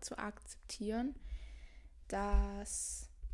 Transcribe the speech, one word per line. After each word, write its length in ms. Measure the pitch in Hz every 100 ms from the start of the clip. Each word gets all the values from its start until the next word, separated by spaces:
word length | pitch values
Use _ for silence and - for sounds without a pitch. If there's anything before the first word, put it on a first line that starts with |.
zu 160 | - -
akzeptieren, 1000 | 208 - - - - - 208 220 254 277 - - - - - - - - -
dass 960 | 196 202 202 202 202 - - - - - - -